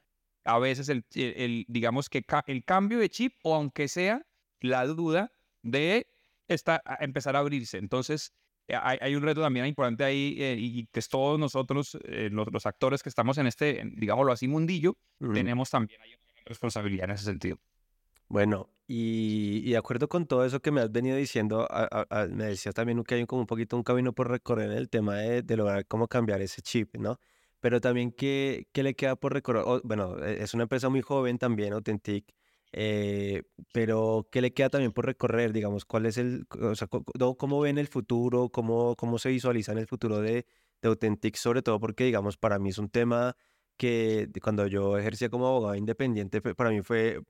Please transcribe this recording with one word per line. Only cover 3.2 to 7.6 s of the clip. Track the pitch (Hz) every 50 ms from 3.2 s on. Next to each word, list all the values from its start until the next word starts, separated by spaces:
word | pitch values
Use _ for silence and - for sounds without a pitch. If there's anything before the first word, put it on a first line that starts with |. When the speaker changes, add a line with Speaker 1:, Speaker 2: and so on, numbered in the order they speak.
| 247 262 - _
Speaker 1:
o | - 165 160
aunque | 156 147 143 - - 147 135
sea | - 175 180 196 226 277 339 _ _ _ _ _ _ _
la | - 127 131 127 127
duda | 139 160 160 170 160 156 175 208 - _ _ _ _ _ _
de | - 113 120 139 151 170 202 240 - _ _ _ _ _ _ _ _
esta, | - 175 151 - - 165 - -
a-, | - 131 - 151
empezar | 139 131 147 - 143 135
a | 143
abrirse. | 143 143 147 135